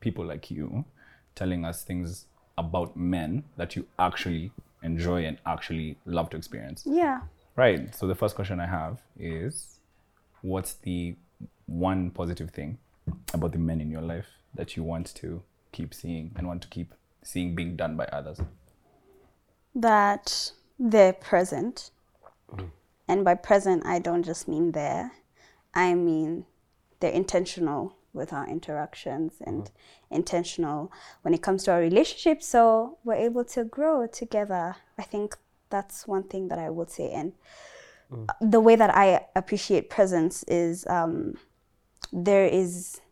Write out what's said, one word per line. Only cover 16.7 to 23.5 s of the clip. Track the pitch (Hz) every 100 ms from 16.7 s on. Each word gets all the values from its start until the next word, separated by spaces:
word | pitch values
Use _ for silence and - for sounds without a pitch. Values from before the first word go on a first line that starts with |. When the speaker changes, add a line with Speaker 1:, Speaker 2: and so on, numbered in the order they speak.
| 87 85 _ _ _
Speaker 1:
seeing | - 92 87 85
being | 85 85
done | 82 78
by | -
others? | 71 71 - - - _ _ _ _ _ _ _ _ _ _ _ 254
Speaker 2:
That | 226 214 202 202 - - - - _ -
they're | 240 214 190
present. | 185 - 180 185 139 220 - - _ _ _ - _ _
Speaker 3:
Mm. | 98 90 - _ _ -
Speaker 2:
And | 190 185
by | 180
present, | -